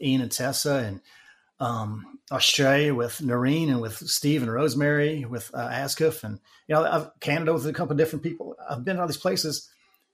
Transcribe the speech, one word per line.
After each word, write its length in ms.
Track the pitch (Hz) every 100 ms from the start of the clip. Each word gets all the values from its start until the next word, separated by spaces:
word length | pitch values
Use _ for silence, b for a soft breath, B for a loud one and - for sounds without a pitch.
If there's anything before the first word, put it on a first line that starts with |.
Ian 200 | 143 131
and 100 | 120
Tessa 460 | - 131 139 147 139
and, 240 | 110 98 b b b b b _
um, 480 | 123 117 107 107 - - -
Australia 600 | 135 - - 135 139 147
with 260 | 131 120 -
Noreen 480 | 143 120 127 156 160
and 120 | 127
with 160 | 113 104
Steve 460 | 135 - 147 151
and 100 | 120
Rosemary, 720 | 117 151 131 147 147 147 156
with, 260 | 120 120 -
uh, 160 | 127 120
Askif 560 | 120 139 - 160 156
and, 160 | 110 104 b b -
you 80 |
know, 100 | 151
I've, 360 | 160 160 127 _
Canada 320 | - 147 160
with 140 | 165 139
a 60 |
couple 200 | 147 170
of 60 | 147
different 240 | 160 147
people. 340 | 170 170 - - -
I've 160 | 131
been 120 | 123 185
to 60 |
all 60 | 170
these 80 | -
places 500 | 185 185 - - - b b b b